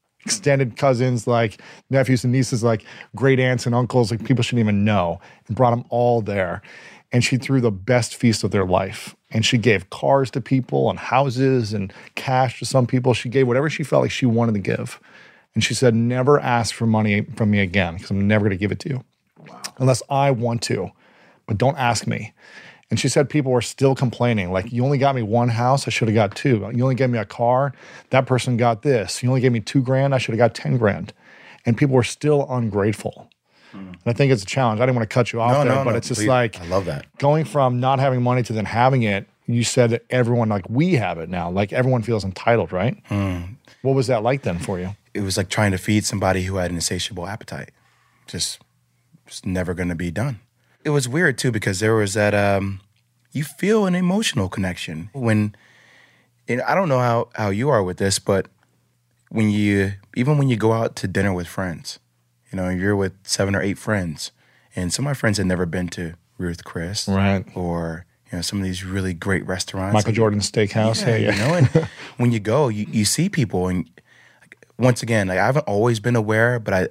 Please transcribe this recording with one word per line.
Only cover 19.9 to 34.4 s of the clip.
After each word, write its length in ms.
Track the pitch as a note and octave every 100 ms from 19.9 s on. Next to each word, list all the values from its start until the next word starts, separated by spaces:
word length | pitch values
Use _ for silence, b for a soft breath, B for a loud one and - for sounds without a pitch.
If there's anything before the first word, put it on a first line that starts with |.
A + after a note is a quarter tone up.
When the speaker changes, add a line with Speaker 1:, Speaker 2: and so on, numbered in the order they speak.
| B2+ -
Speaker 1:
I 200 | C3+ C#3
want 320 | A#2+ A#2 A#2
to, 280 | - A2 F2+ - b b b b b
but 100 | G2+
don't 200 | B2+ C#3
ask 280 | B2 A#2 -
me." 280 | A2 A2 _ B B B B B
And 80 | G#2+
she 100 | C#3
said 180 | B2+ -
people 240 | D3+ C3+
were 100 | B2
still 340 | - - C3+ C3
complaining, 560 | C3 - B2 A2 F2
like, 200 | F#2 -
"You 140 | A#2+ C3
only 120 | C#3+
got 180 | C#3 C3
me 60 |
one 260 | G#2 A#2 B2
house, 380 | A#2 B2 C#3 -
I 20 |
shoulda 240 | - A2+
got 220 | A2 G2+ -
two. 340 | C#3+ A2+ G2+
You 100 | A#2
only 120 | C3 B2+
gave 140 | C3
me 80 | A#2
a 80 | G2+
car, 480 | - A#2+ B2+ C#3 - B B B
that 140 | C3 B2+
person 280 | B2+ B2+ A#2
got 280 | A#2+ A2+
this. 400 | D3 B2 F2+ -
You 60 | B2+
only 120 | C3
gave 100 | B2+
me 80 | A#2
two 220 | - C#3+
grand, 320 | B2+ C3 C#3
I 60 | C3
shoulda 180 | - A2+
got 160 | A#2
ten 240 | - - C3
grand." 340 | G#2+ F#2 G2 - B B B B B
And 100 | A2+
people 200 | D3 B2+
were 80 |
still 420 | A2 - D3 D3 C3+
ungrateful. 800 | B2+ A#2 G2+ G#2 G2+ - - - _ _ b b
Speaker 2:
Hmm. 80 | G2
Speaker 1:
And 180 | F#2+ F2 A#2+
I 80 |
think 180 | A#2 C#3
it's 120 | B2+